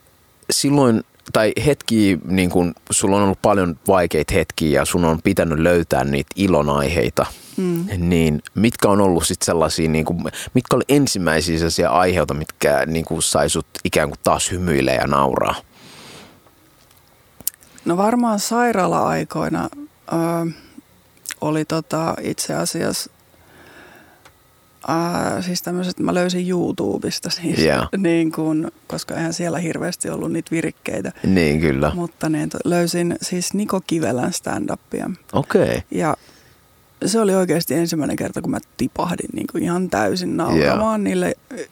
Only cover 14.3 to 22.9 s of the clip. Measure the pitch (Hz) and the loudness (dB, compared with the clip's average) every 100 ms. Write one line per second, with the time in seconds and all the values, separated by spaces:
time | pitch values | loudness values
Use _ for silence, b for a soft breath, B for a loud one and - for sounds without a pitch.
14.3 | 80 - 90 90 69 65 64 64 69 67 | 0 0 -2 0 2 2 0 2 2 2
15.3 | - 50 - - B B B B B B | 0 -2 -4 -12 B B B B B B
16.3 | B _ _ _ _ _ _ _ _ _ | B _ _ _ _ _ _ _ _ _
17.3 | _ - - - - 160 175 208 240 240 | _ -10 -10 -18 -8 -2 2 2 2 2
18.3 | 208 - 226 240 214 175 160 - 160 - | 0 0 0 2 2 2 2 2 0 -2
19.3 | 156 156 156 - 285 294 _ - 165 165 | -4 -2 -2 -4 -8 -18 _ -6 -2 -2
20.3 | 170 165 156 B B - _ _ _ - | -2 -4 -8 B B -20 _ _ _ -14
21.3 | - 151 156 151 160 - 156 165 - 175 | -6 -2 -2 -2 -4 -4 -4 -2 -4 -6
22.3 | - - 156 175 165 - | -6 -4 -4 -4 -2 -4